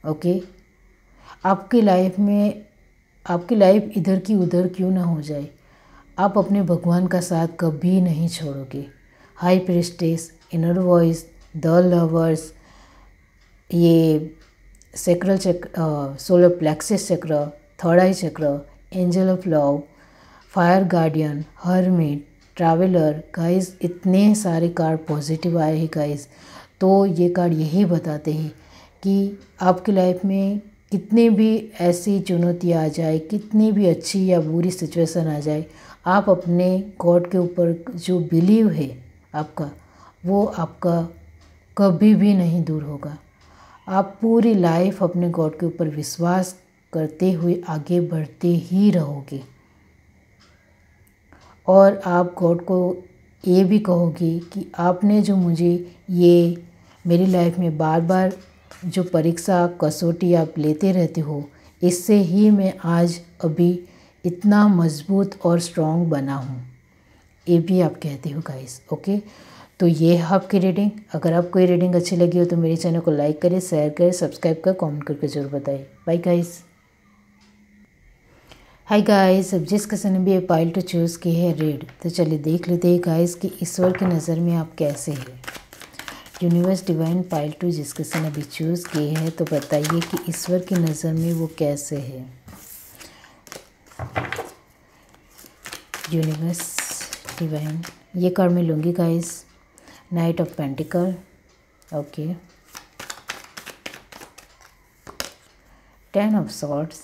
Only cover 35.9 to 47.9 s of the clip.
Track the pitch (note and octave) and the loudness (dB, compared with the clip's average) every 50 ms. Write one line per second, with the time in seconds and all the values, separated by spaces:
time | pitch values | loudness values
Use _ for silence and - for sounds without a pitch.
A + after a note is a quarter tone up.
35.9 | - _ _ F#3+ F#3 G3+ G3 G#3 F#3 F3+ - E3+ F3 F3 F3+ F#3 F#3 F#3+ F#3+ - | -20 _ _ 0 2 2 4 4 2 2 2 0 0 2 2 2 0 0 -4 -8
36.9 | - - - E3+ F3 F3 F3 F3 - F#3 F3 F3 F3+ - F3 E3+ E3 E3 - - | -10 0 2 4 4 4 2 2 0 0 0 0 0 0 0 0 0 -4 -8 -12
37.9 | D#3+ F3 - - F#3 F3+ E3 - E3+ E3 F3 F#3 G#3+ A3+ A3 G3+ D#3+ D#3 D3 C3 | -12 -10 -4 -2 -2 -2 0 0 2 2 4 6 6 6 4 2 2 -2 -6 -6
38.9 | A#2+ - - - _ _ _ _ - D3+ D#3 - - - D#3 C#3+ - - - _ | -8 -14 -20 -20 _ _ _ _ -8 -8 -8 -6 -8 -10 -10 -10 -10 -16 -20 _
39.9 | _ - - - _ _ - F3 F#3+ G3+ G#3 - - - E3 D#3+ - - - F3 | _ -20 -20 -20 _ _ -4 0 2 2 2 0 -2 -6 -6 -8 -8 -4 -2 0
40.9 | E3+ E3+ E3 E3+ - - - - - - - - - _ _ _ - - G3+ G3 | 0 0 -2 -4 -10 -18 -20 -20 -20 -20 -20 -20 -20 _ _ _ 0 2 2 2
41.9 | F3 D#3 G#3 G#3+ G#3 F3 G3+ G#3 G3+ F#3+ F3 E3 E3 F3 D#3 D3+ D#3 D#3 D3 D3 | 4 4 6 6 6 6 6 4 4 4 2 2 0 0 -2 -2 -4 -6 -6 -8
42.9 | D3 C#3+ - D3+ D3 D3+ _ _ _ _ _ - - - - - - - _ - | -10 -10 -12 -14 -14 -16 _ _ _ _ _ -20 -20 -20 -20 -20 -20 -20 _ -2
43.9 | F#3+ F#3+ F#3+ F#3+ - - A3+ A3+ A3+ A#3 G#3+ A#3 A3 G3 F3 E3 D#3+ E3+ F3+ G3 | 0 0 0 0 -4 -2 0 4 4 4 4 4 4 4 4 2 2 2 2 0
44.9 | F#3+ - G3 E3+ - F3 F3 F3 E3+ E3 D#3+ D#3 D#3 - F3 E3 D#3 - E3+ D#3 | 0 0 -2 -2 0 0 -2 -2 0 0 -2 -2 -2 -4 -6 -6 -4 -4 -6 -4
45.9 | D3 D3+ C#3+ - - - E3 F3 F3+ F#3 F#3 F#3 - - _ _ _ _ _ _ | -4 -6 -8 -10 -6 -2 -2 0 0 0 -2 -4 -8 -18 _ _ _ _ _ _
46.9 | - E3 D#3 D3+ D#3 - F#3 F#3 F#3 D#3+ E3+ F3 F3+ F3 - - D#3 D3+ C#3+ - | -6 -4 -4 -4 -4 0 0 0 0 0 0 0 -2 -2 -4 -8 -8 -8 -4 -2